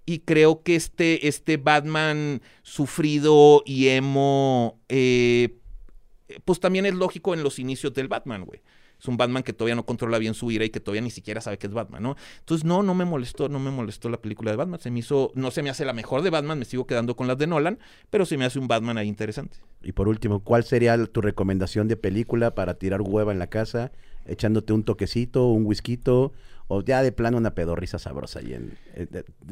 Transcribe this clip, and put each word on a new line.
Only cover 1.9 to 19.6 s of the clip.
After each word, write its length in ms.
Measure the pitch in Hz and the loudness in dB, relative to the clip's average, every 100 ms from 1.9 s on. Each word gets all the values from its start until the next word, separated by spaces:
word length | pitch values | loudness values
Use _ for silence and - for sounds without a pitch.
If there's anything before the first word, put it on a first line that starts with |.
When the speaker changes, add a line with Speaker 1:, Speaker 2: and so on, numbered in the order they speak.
| 156 156 151 147 135 - _ | -2 -2 -2 -4 -6 -10 _
Speaker 1:
sufrido 1000 | - - 139 - 151 147 151 151 147 147 - | -12 -4 -4 0 0 2 6 10 12 10 6
y 220 | 131 131 | 2 4
emo, 920 | 131 139 139 139 139 135 127 117 - - | 4 2 2 4 4 4 2 0 -4 -2
eh, 720 | 131 127 123 120 120 120 - - - - - - - - - - | 2 4 4 4 4 2 -2 -18 -18 -18 -20 -20 -20 -20 -8 -2
pues 140 | 175 | 0
también 260 | 185 190 196 | 0 0 0
es 80 | |
lógico 400 | 185 185 165 196 | 0 -2 -2 -4
en 100 | 165 | -2
los 140 | 139 131 | -2 -4
inicios 340 | 127 131 143 | -8 -4 -6
del 140 | 131 131 | -4 -6
Batman, 380 | - - 104 92 | -6 -8 -12 -12
güey. 160 | - _ _ _ _ | -18 _ _ _ _
Es 80 | - | -4
un 80 | 120 | 0
Batman 280 | 123 131 | 0 0
que 100 | 127 | -4
todavía 220 | - 117 120 | -4 -2 -2
no 100 | 117 | -4
controla 320 | 120 117 113 | -4 -2 0
bien 160 | 110 | -2
su 160 | 110 120 | -4 -2
ira 160 | 110 113 | -2 -2
y 60 | |
que 80 | 107 | -4
todavía 220 | - 104 | -6 -6
ni 80 | 120 | -6
siquiera 280 | - - 110 | -10 -10 -10
sabe 200 | 110 101 | -8 -8
que 80 | 101 | -8
es 60 | |
Batman, 280 | 113 101 71 | -8 -10 -8
¿no? 140 | 120 143 - - | -8 -8 -14 -14
Entonces, 260 | - 160 160 | -4 -2 2
no, 160 | 180 | 2
no 140 | 202 180 | 2 0
me 100 | 175 | -2
molestó, 420 | 151 120 - 135 | -4 -6 -6 -4
no 120 | 139 | -4
me 100 | 135 | -6
molestó 400 | 135 104 - 120 | -6 -8 -8 -8
la 100 | 117 | -6
película 300 | 110 104 110 | -8 -6 -4
de 80 | 107 | -4
Batman. 220 | 180 170 | -4 -6
Se 100 | 123 | -6
me 100 | 120 | -6
hizo, 320 | - 139 - 127 | 0 0 0 -2
no 160 | 127 | -4
se 100 | 160 | -4
me 80 | 143 | -4
hace 160 | 127 135 | -4 -4
la 80 | |
mejor 300 | 113 107 131 | -4 -4 -2
de 80 | 180 | 0
Batman, 260 | 160 147 151 | 0 -2 -6
me 80 | 113 | -6
sigo 220 | 127 123 | -6 -2
quedando 280 | 123 120 123 | -2 -2 -2
con 120 | 127 | -2
las 100 | 131 | -2
de 80 | 156 | 0
Nolan, 320 | 156 160 247 - - _ | 0 0 -4 -12 -20 _
pero 160 | 202 175 | 0 0
se 120 | 143 | 0
me 80 | 127 | -2
hace 120 | 135 | -2
un 100 | 127 | 0
Batman 300 | 113 117 113 | 0 0 -2
ahí 100 | 104 | -4
interesante. 500 | 101 107 120 - - | -4 -6 -8 -12 -16